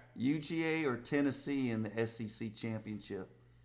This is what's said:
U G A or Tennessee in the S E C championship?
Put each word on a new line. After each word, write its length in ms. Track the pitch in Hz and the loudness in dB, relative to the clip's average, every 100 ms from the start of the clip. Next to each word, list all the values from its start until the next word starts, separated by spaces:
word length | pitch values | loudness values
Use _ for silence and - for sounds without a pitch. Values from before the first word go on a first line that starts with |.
| - - | -12 0
U 200 | 123 160 | 2 2
G 280 | 147 165 160 | 0 0 2
A 200 | 160 147 | 2 2
or 120 | 120 | 0
Tennessee 720 | 120 147 143 - - 139 127 | 2 4 4 2 0 0 2
in 120 | 110 | 2
the 160 | 110 110 | 0 0
S 220 | 113 - | 0 -2
E 80 | 110 | -8
C 220 | - 113 | -6 -8
championship? 800 | 110 113 110 107 107 - 101 - - - - | -4 -4 -4 -4 -8 -6 -6 -8 -14 -20 -20